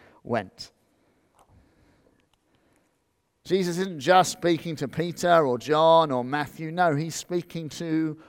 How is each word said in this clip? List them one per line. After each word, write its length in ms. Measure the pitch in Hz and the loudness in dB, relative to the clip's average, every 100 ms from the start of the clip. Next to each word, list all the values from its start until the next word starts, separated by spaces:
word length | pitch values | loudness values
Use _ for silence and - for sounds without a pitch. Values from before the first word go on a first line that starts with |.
| - _ | -20 _
went. 500 | - 117 95 - - _ _ _ _ _ _ _ _ _ _ _ _ _ _ _ _ _ _ _ _ _ _ _ _ _ _ _ - | -6 -6 -6 -12 -20 _ _ _ _ _ _ _ _ _ _ _ _ _ _ _ _ _ _ _ _ _ _ _ _ _ _ _ -2
Jesus 320 | 185 175 170 | 0 0 -2
isn't 220 | 190 160 | -4 -2
just 300 | 127 185 175 | 4 4 4
speaking 460 | - 170 165 170 147 | 0 0 0 -4 -8
to 120 | 135 | -6
Peter 580 | - 170 - 175 170 143 | -4 -6 -2 4 4 4
or 100 | 123 | 0
John 540 | 117 151 160 165 160 | 0 4 6 6 4
or 120 | 127 | -2
Matthew. 480 | 123 147 147 - 160 | -4 -6 -6 -10 -6
No, 240 | 170 175 | 0 0
he's 200 | 143 160 | 0 -4
speaking 560 | - - 180 - 165 156 | -8 -6 -6 -6 -10 -10
to 480 | - 170 160 160 151 | -8 -2 -2 -2 -6